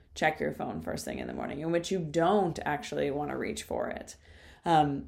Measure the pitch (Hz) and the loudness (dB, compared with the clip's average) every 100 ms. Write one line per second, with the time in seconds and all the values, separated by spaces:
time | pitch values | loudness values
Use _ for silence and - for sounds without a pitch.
0 | _ - 156 - 147 151 - - - - | _ 0 0 2 -2 -2 -6 -6 -4 -6
1 | - - - - - 131 160 170 170 190 | -6 -6 -6 -6 -6 -4 0 0 2 -2
2 | 160 160 165 208 185 156 - 147 - 147 | 0 2 6 6 4 0 -2 -2 -4 -2
3 | 143 139 147 131 - - - - - - | 0 -2 -4 -4 -4 -4 -4 -4 -4 -6
4 | - - - - - - - 160 147 139 | -10 -18 -20 -20 -20 -6 4 6 6 2